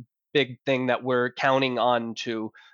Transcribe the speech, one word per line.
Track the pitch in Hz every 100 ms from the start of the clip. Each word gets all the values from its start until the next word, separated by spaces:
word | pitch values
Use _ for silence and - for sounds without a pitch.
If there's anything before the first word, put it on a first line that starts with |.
| 120 _ _
big | 147 127 127
thing | - 131 127
that | 120
we're | 123 123 123
counting | - 139 135 131 123
on | 120 120 113
to, | 107 120 113 107 - -